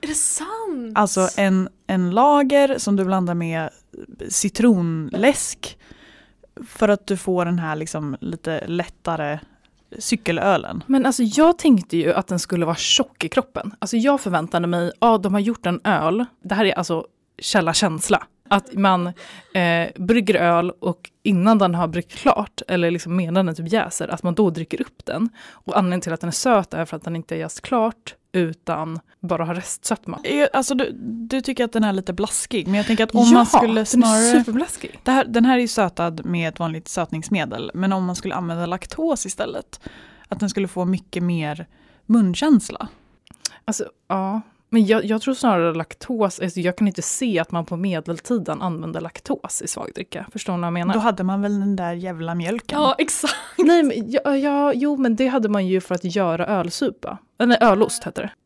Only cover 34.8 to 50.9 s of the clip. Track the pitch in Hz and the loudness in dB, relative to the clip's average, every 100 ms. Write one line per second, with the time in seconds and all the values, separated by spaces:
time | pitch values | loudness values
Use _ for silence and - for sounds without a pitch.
34.8 | - - - 262 254 233 240 254 240 - | -12 -8 0 2 2 2 4 4 2 0
35.8 | 190 180 170 160 - 175 165 160 165 160 | -2 0 -4 -4 -4 -2 -2 -4 -6 -6
36.8 | - - 165 160 160 196 151 - - - | -8 -6 -4 -6 -2 -2 -2 -6 -8 -4
37.8 | 190 190 180 180 247 - 170 170 175 185 | -2 0 -2 -4 -6 -6 -4 -4 -4 -6
38.8 | - - 330 269 294 - - - - - | -8 -4 -2 -2 -4 -6 -6 -8 -12 -20
39.8 | - - - - - 196 202 - 190 185 | -20 -20 -20 -20 -12 -4 -4 -2 -4 -2
40.8 | 180 185 - 185 175 170 151 151 170 _ | -2 -2 -4 -4 -2 -2 -4 -8 -12 _
41.8 | _ _ _ 226 196 175 294 254 - - | _ _ _ 2 4 2 4 4 4 -10
42.8 | 214 - _ _ _ - - - - 208 | -12 -16 _ _ _ -14 -14 -10 -6 -4
43.8 | - _ _ 190 190 214 - _ _ 226 | -6 _ _ -4 -2 -4 -8 _ _ 4
44.8 | 202 220 202 220 247 262 247 185 170 165 | 6 4 2 -2 0 0 2 4 2 0
45.8 | 160 - - 240 202 - 185 185 175 180 | -6 -12 -8 0 0 0 -6 -2 -2 2
46.8 | 208 185 - - 254 180 160 175 160 170 | 0 0 -6 -4 0 0 -2 -4 -4 -4
47.8 | 196 170 165 165 - 240 165 156 185 160 | -2 -2 -4 -8 -2 -2 -2 -6 -4 -6
48.8 | 160 165 165 - - - - - 170 - | -6 -8 -10 -14 -6 -6 -6 -8 -8 -8
49.8 | - - - - 196 220 - 180 175 175 | -10 -12 -12 -12 -12 -10 -6 -4 -4 -4
50.8 | 175 | -2